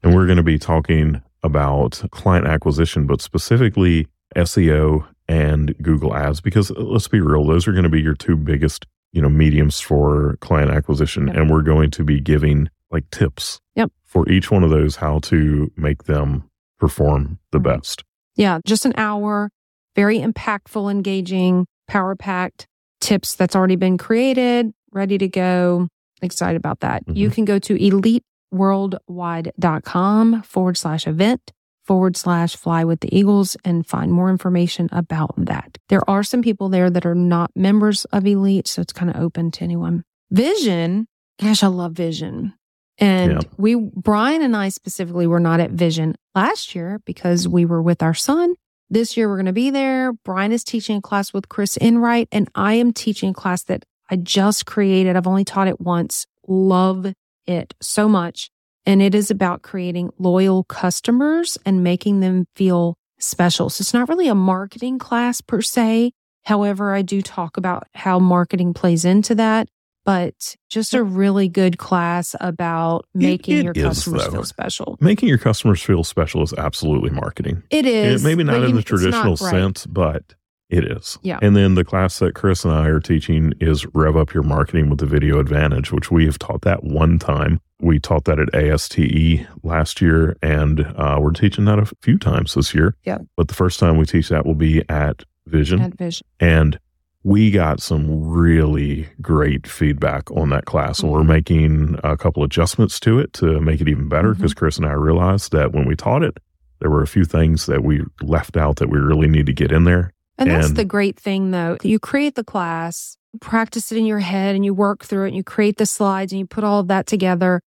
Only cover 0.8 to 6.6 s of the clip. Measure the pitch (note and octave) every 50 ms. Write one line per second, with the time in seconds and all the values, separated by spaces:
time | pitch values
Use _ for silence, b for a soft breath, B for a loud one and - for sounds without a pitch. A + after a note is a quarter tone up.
0.8 | D#2 - E2 D#2 D#2 D#2 D2 B1+ - _ _ _ - E2 C#2+ D2 D2 C#2 C#2+ C#2+
1.8 | C#2 A#1 - - - F#2+ - - - G2+ F#2 F2 - D2 D#2 D#2 - - C#2+ D2
2.8 | E2 D#2+ - D#2 D2 C2+ C#2+ - - - - E2+ - - A#2+ A#2+ B2+ A2 - -
3.8 | F#2 F2+ E2+ D#2+ D#2 - _ _ _ _ - - F2 E2 - - F2+ D#2+ D2+ D2+
4.8 | D#2 D2+ D2+ D#2 D2+ - _ _ _ - E2 D#2+ D2+ D2+ D2+ D2+ D2+ D2 - -
5.8 | C#2+ D#2+ D#2+ D2 C2 C#2+ A1 C#2 D2 D2 D2 D2+ - G#2+ F#2 G#2+